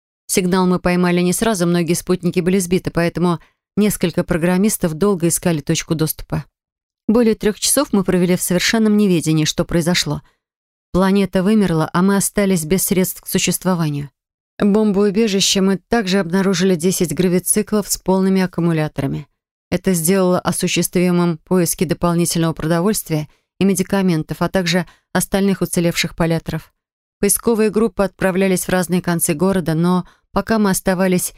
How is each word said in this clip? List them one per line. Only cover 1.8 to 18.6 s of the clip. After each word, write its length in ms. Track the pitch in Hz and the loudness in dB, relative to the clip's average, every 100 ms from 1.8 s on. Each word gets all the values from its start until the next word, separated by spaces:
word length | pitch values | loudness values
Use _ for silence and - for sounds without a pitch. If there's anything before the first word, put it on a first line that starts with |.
| 165 170 | 0 -2
спутники 440 | - 180 175 185 | -2 -2 -2 -2
были 200 | 170 196 | 0 0
сбиты, 320 | 175 180 - | 0 -2 -2
поэтому 480 | 165 170 165 175 165 _ _ _ - | -2 -2 0 -2 -2 _ _ _ 0
несколько 480 | 208 - 175 180 | 0 0 -2 -2
программистов 720 | 175 170 175 185 214 - 170 | -2 0 0 2 0 0 -4
долго 340 | 151 202 180 170 | 0 0 0 0
искали 320 | - 180 160 | 0 -2 -2
точку 360 | - 160 - 160 | -2 -4 -2 -2
доступа. 500 | 156 - - 156 - _ _ _ _ _ - | -4 -6 -8 -8 -8 _ _ _ _ _ 0
Более 240 | 226 220 | 2 4
трёх 260 | 214 208 - | 2 0 -2
часов 320 | - - 294 | -2 0 0
мы 120 | 202 | 0
провели 320 | 185 185 175 180 | 2 2 2 0
в 60 | |
совершенном 520 | - 180 - 226 214 208 | 0 -2 0 0 2 4
неведении, 500 | 202 170 156 156 151 | 4 2 2 0 0
что 200 | - 165 | -2 -2
произошло. 560 | 170 165 175 151 147 - _ _ _ _ _ _ | 0 0 -2 -2 -6 -10 _ _ _ _ _ _
Планета 500 | 175 190 202 190 190 | 0 2 2 2 0
вымерла, 480 | 185 220 185 160 156 | 2 2 2 0 0
а 120 | 170 | 2
мы 120 | 190 196 | 2 2
остались 500 | - - 196 185 156 | 0 0 0 0 0
без 180 | 190 | -2
средств 380 | - 185 185 - | 0 0 -2 -4
к 60 | - | -6
существованию. 840 | 190 - - 180 175 156 143 143 _ _ _ _ - | -4 -2 -2 -2 -2 -2 -4 -8 _ _ _ _ -2
В 60 | 208 | 0
бомбоубежище 920 | 208 214 196 208 190 226 196 - 196 | 2 2 2 0 2 0 0 0 0
мы 160 | 190 190 | 0 0
также 420 | - 233 185 196 | -2 -2 0 -2
обнаружили 560 | 165 190 190 170 190 175 | 0 0 0 0 0 0
десять 400 | 180 180 175 160 | 0 -2 -2 0
гравициклов 720 | 180 175 - 214 202 214 - | 0 0 0 -2 -2 -2 -4
с 80 | - | -6
полными 460 | - 190 190 190 | 0 0 2 0
аккумуляторами. 840 | 185 - | 0 -2